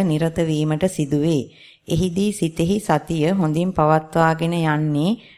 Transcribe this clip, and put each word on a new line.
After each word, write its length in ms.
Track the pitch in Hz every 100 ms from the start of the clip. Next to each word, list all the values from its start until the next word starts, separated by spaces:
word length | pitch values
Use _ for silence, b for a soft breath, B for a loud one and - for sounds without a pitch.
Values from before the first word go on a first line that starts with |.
නිරත 340 | 190 151 165 165
වීමට 480 | 165 151 151 151 185
සිදුවේ. 540 | - 143 147 156 151 - B B B -
එහිදී 440 | 165 185 170 208
සිතෙහි 440 | 202 165 165 170 208
සතිය 460 | - 151 - 165 151
හොඳින් 420 | 196 156 156 180
පවත්වාගෙන 840 | 180 151 156 156 175 165 160 165 170
යන්නේ 600 | 160 151 151 147 165 233 B